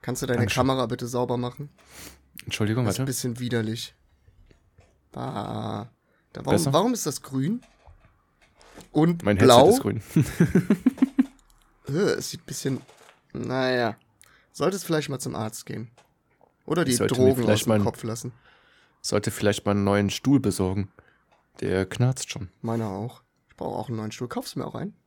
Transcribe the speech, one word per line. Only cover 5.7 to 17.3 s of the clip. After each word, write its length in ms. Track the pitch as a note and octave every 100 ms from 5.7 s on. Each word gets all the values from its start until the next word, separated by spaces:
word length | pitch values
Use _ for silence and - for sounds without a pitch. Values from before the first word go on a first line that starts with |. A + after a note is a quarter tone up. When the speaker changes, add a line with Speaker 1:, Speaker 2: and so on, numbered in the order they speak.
| G#2+ G#2 _ _ _ _
Speaker 1:
Da, 80 | - -
warum, 80 | -
Speaker 2:
Besser? 160 | D#3+
Speaker 1:
warum 200 | C#3 G#3+
ist 120 | A#3+ -
das 160 | C3+
grün? 400 | - C3+ C#3 A#3 - _ - - _ _ _ _ _ _ - - -
Und 320 | D3 D#3+ E3+
Speaker 2:
Mein 140 | G2+ G2+
Speaker 1:
blau? 280 | C3 A#2+ D3+
Speaker 2:
Headset 60 | B3
ist 60 |
grün. 200 | A2 A2 -
<laughs> 720 | - C#3 - E3+ F#3 F3 F#3+ - - C4 - C4 _ _ _ _ _ -
Speaker 1:
Äh, 40 | C#3+ F#3+ F2+
es 100 | -
sieht 120 | -
ein 40 | -
bisschen... 360 | C#3 C3+ C3 - - - _ _
Naja. 640 | C3 A#2 B2+ B2+ B2+ A#2 G2+ _ _ - _ _
Solltest 340 | - D3 F#3+ -
vielleicht 240 | D#3+ C#3+
mal 80 | C3+
zum 160 | -
Arzt 320 | C3+ A2 - -
gehen. 240 | - A2+ _ _ _ _ _ _ _ -
Oder 180 | D#3+ D3+
die 60 |
Speaker 2:
Ich 60 | A#2
sollte 180 | G#2 A#2+
mir 140 |
Speaker 1:
Drogen 120 | C3